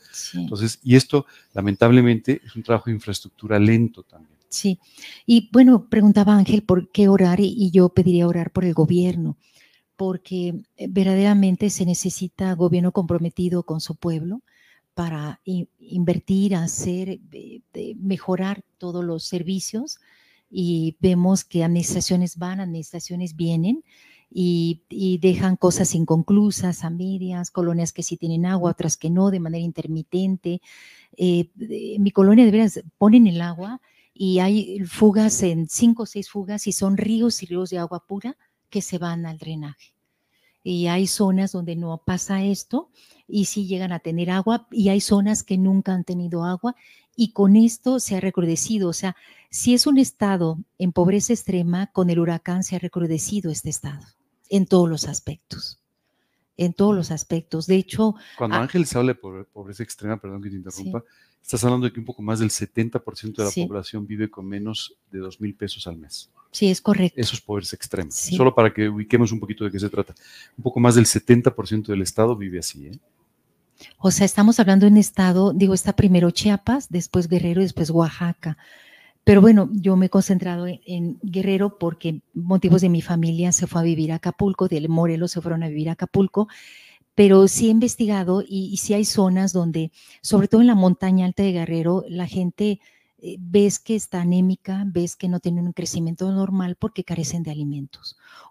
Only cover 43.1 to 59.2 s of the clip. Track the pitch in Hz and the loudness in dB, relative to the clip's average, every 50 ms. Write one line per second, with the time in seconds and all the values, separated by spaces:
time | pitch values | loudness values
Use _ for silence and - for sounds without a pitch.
43.1 | _ _ _ - - 208 190 - - 214 196 180 196 180 185 180 175 165 - 165 | _ _ _ -6 -4 -2 -2 -2 -4 -6 -6 -6 -6 -6 -6 -6 -6 -8 -6 -6
44.1 | 165 170 175 180 185 190 185 220 233 233 - - - 233 196 196 196 208 - - | -4 -4 -2 -2 -2 -2 0 -2 -2 -4 -4 -6 -2 0 2 2 2 2 2 2
45.1 | 208 202 202 214 220 - - - 190 185 190 190 190 196 - 190 190 180 170 - | 2 2 2 0 -2 -4 -4 -4 -2 0 2 2 2 0 0 -2 -4 -4 -4 -6
46.1 | 180 175 175 170 175 170 170 180 185 175 - 247 247 _ _ _ _ _ _ _ | -6 -6 -6 -6 -6 -4 -4 -4 -6 -4 -6 -6 -8 _ _ _ _ _ _ _
47.1 | _ 233 226 208 - - 202 196 202 220 226 233 - - - 254 262 247 - - | _ -4 -4 -2 2 2 4 6 8 6 6 4 2 -2 -4 -2 -2 -2 -2 -4
48.1 | 202 185 185 190 - 185 175 165 165 - - - 220 208 190 170 165 - 190 185 | -4 -4 -4 -4 -2 -2 -2 -2 -2 -2 -4 -4 -4 -2 -2 -2 -4 -4 -6 -8
49.1 | - _ _ _ _ _ _ _ - - - 247 247 247 - 302 277 262 254 - | -8 _ _ _ _ _ _ _ -10 -4 0 2 2 2 4 4 4 4 2 2
50.1 | - - 208 196 196 175 170 160 160 160 - _ _ - 185 180 - 185 175 185 | 0 -2 -2 0 0 0 0 -2 -4 -6 -10 _ _ -6 -4 -2 2 2 2 2
51.1 | 202 208 - - 233 - - - 190 180 170 170 175 185 202 - - 190 185 175 | 2 0 0 -2 -4 -4 -4 -4 -4 -2 -2 -2 -2 -4 -4 -4 -2 0 0 2
52.1 | 170 170 170 175 170 160 - 180 180 185 185 - 185 175 180 170 - 180 170 160 | 2 0 0 -2 -2 -6 -6 -6 -4 -4 -4 -6 -6 -8 -8 -6 -6 -4 -4 -4
53.1 | 160 156 - - 208 202 175 160 151 - - 151 147 - - 143 143 147 - _ | -4 -4 -6 -6 -6 -6 -6 -6 -8 -8 -8 -8 -10 -10 -10 -12 -14 -14 -18 _
54.1 | _ _ _ _ _ _ _ - 196 196 185 - 196 180 175 165 160 147 - 139 | _ _ _ _ _ _ _ -2 0 0 2 4 4 4 4 2 0 -4 -6 -8
55.1 | - - - - 156 - _ - - - - - - _ _ _ _ _ _ _ | -10 -10 -10 -12 -14 -14 _ -20 -18 -16 -16 -16 -16 _ _ _ _ _ _ _
56.1 | _ _ _ _ _ _ _ _ _ - 175 175 - - 196 214 208 185 165 - | _ _ _ _ _ _ _ _ _ -4 -4 -2 0 2 2 2 2 0 -2 -4
57.1 | 160 151 - - 170 165 - - - 160 160 185 185 190 185 - - - 220 220 | -6 -8 -6 -6 -6 -6 -6 -6 -8 -6 0 2 2 2 0 -2 -2 -2 0 0
58.1 | 208 - - - - - 120 107 - - 123 139 - 180 156 - - 123 123 127 | -2 -4 -12 -16 -10 -6 -6 -4 -2 -2 -4 -2 0 -2 -2 0 0 -2 0 0
59.1 | 120 - | -2 -4